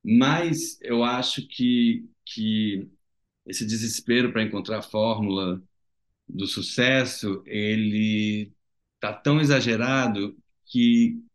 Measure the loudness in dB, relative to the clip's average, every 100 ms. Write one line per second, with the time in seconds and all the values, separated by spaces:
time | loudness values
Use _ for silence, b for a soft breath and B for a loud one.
0 | 4 4 6 2 0 -2 -6 -10 -2 0
1 | 0 0 -4 -6 -10 -2 2 4 2 0
2 | -6 _ -16 -6 -2 0 0 -4 -8 _
3 | _ _ _ _ -12 -8 -4 -4 -4 -6
4 | 0 0 2 -2 -4 -6 -6 -8 -4 -2
5 | 0 0 -2 -2 -2 -6 -10 _ _ _
6 | _ _ -14 -8 -6 -6 -6 0 2 2
7 | 0 -4 -6 -6 -8 -4 -2 0 0 0
8 | 0 0 0 -2 -6 _ _ _ _ _
9 | -8 -2 2 4 4 4 2 0 0 0
10 | 0 -2 -4 -8 _ _ _ 2 6 6
11 | 4 0 -12